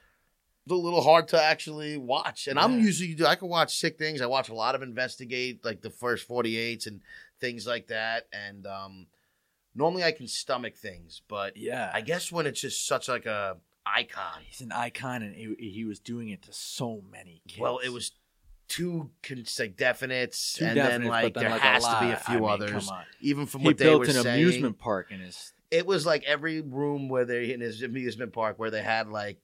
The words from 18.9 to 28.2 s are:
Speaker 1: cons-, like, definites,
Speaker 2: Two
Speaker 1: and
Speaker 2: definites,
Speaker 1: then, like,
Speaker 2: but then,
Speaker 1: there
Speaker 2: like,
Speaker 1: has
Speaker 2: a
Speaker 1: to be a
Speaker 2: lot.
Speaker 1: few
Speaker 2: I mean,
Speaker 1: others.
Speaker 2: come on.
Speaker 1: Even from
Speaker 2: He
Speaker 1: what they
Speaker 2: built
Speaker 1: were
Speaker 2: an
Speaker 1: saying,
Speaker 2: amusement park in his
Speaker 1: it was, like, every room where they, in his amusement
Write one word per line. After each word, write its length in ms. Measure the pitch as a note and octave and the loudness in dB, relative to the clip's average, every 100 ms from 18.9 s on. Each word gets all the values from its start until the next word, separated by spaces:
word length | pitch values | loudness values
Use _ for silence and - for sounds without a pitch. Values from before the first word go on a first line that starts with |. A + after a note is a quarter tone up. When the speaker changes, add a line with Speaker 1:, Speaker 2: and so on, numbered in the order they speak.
| E3 D3 _ | -4 -6 _
Speaker 1:
cons-, 360 | - B2+ A2+ - | -12 -10 -8 -6
like, 160 | A2+ F#2 | -6 0
definites, 760 | B2+ A#2+ C3 B2+ B2 - - | 0 0 -2 -2 -2 -4 -6
Speaker 2:
Two 100 | - D#3 | -2 0
Speaker 1:
and 120 | C#3+ | 4
Speaker 2:
definites, 80 | C3+ | 2
Speaker 1:
then, 160 | A#2+ A#2+ | 2 0
like, 180 | A#2 | 2
Speaker 2:
but 100 | A2+ | 2
then, 80 | A#2+ | 0
Speaker 1:
there 60 | A2+ | 0
Speaker 2:
like, 80 | A2+ | 4
Speaker 1:
has 220 | C3+ B2 | 4 6
Speaker 2:
a 40 | A#2 | 4
Speaker 1:
to 60 | A2+ | 4
be 60 | A#2+ | 2
a 40 | |
Speaker 2:
lot. 140 | A2 - | 0 0
Speaker 1:
few 80 | A#2 | 0
Speaker 2:
I 40 | |
mean, 100 | G#2+ | 2
Speaker 1:
others. 200 | G2+ G#2 | 2 0
Speaker 2:
come 180 | G#2 G2 F#2 | -4 -4 -8
on. 60 | E2+ - | -12 -6
Speaker 1:
Even 260 | C#3+ C#3+ D3+ | -2 -2 -2
from 160 | C#3 | 2
Speaker 2:
He 40 | D#3 | 4
Speaker 1:
what 100 | D3 | 8
they 60 | D3 | 8
Speaker 2:
built 140 | D3+ | 8
Speaker 1:
were 40 | B2 | 6
Speaker 2:
an 60 | |
Speaker 1:
saying, 300 | C3 A#2+ A#2+ | 4 4 6
Speaker 2:
amusement 360 | F3 E3 C3 G2+ | 6 4 0 -2
park 320 | A#2 G2 - | -2 -2 -2
in 100 | F#2+ | -12
his 320 | F#2 - - _ - | -14 -14 -18 _ 0
Speaker 1:
it 140 | E3 F3+ | 0 2
was, 180 | F#3 | 2
like, 200 | D#3+ D3+ | 4 2
every 360 | C3+ D3 D#3+ D#3 | 2 0 0 -4
room 480 | D3 C3 D3 C#3+ C3+ | -6 -2 -2 -2 -2
where 160 | B2+ | 0
they, 280 | A#2+ A#2+ A#2+ | 2 0 -2
in 80 | B2 | -4
his 200 | A#2 G#2+ | -4 -6
amusement 500 | B2 C3 B2 G#2+ | -6 -4 -4 -6